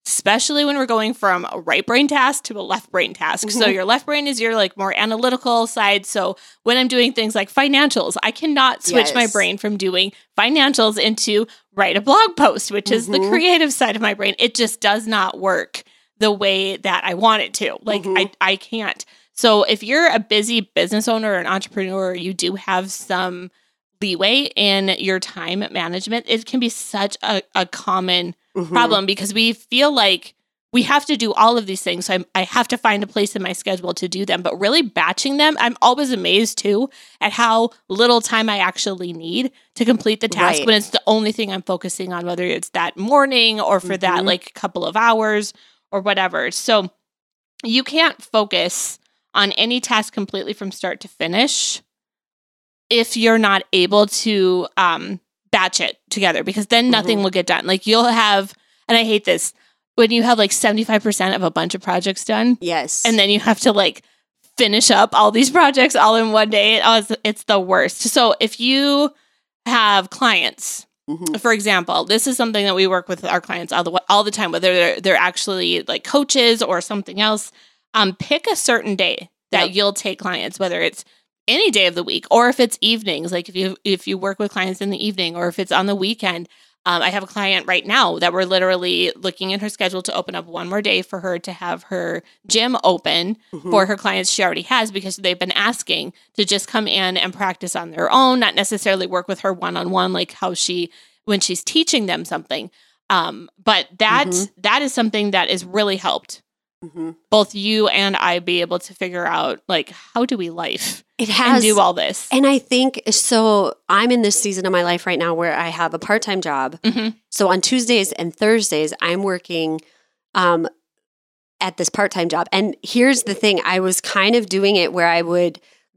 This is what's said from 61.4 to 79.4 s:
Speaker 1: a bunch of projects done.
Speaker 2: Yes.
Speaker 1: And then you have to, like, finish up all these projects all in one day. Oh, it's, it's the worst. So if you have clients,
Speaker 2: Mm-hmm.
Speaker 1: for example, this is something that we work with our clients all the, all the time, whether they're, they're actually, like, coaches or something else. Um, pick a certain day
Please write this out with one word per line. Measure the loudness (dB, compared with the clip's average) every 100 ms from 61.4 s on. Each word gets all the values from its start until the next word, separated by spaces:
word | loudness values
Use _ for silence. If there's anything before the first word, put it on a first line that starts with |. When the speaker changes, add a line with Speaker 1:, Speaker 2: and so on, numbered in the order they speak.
Speaker 1:
a | -2
bunch | -2 -4
of | -4
projects | -4 -2 -2 -4
done. | -2 0 2 0
Speaker 2:
Yes. | 0 -4 -4 -2
Speaker 1:
And | 2 4
then | 4
you | 2
have | 2 2
to, | 2
like, | 4 2 -2 -12 _ _ _ _ 0
finish | 2 4 4
up | 4 4
all | 4 4
these | 4 4
projects | 4 4 6 4 4
all | 4 4
in | 4
one | 2 4
day. | 4 4 4
Oh, | 4 4
it's, | 2 -4
it's | -4 -4
the | 0 0
worst. | 2 2 2 -2
So | 0 4 4 4
if | 0 -2
you | 0 2 2 2 0 -2 _ _ _ _ -2
have | 2 4 2 0
clients, | 0 2 2 0 -4 -10 -12 -14 _ -10
Speaker 2:
Mm-hmm. | -6 -6 -2
Speaker 1:
for | 0
example, | 0 2 0 0 -2
this | 0 0 0
is | -2
something | -2 -2
that | 0 2
we | 2
work | 0 -2
with | -6
our | -4 -4
clients | -4 -8 -4
all | -2
the, | -2 -2 2
all | 2
the | 2
time, | -2 -4
whether | 0 2
they're, | 4 2 2
they're | 2 2
actually, | 2 -2 -4 -4 -2 -2 -4
like, | -6
coaches | 0 0 2 4 4 4
or | 0 -2
something | -4 -8 -6 -2
else. | -2 -2 -6 -18 _ _ _
Um, | 0 0
pick | -2 -2 -2 0
a |
certain | -2 0 0 0
day | -2 -2 -4 -10 _